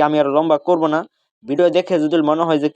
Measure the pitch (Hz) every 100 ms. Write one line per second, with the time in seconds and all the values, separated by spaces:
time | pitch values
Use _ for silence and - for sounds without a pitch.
0 | 151 151 143 143 160 147 - 175 160 156
1 | 220 _ _ _ 120 143 175 165 180 175
2 | 151 165 151 156 165 156 147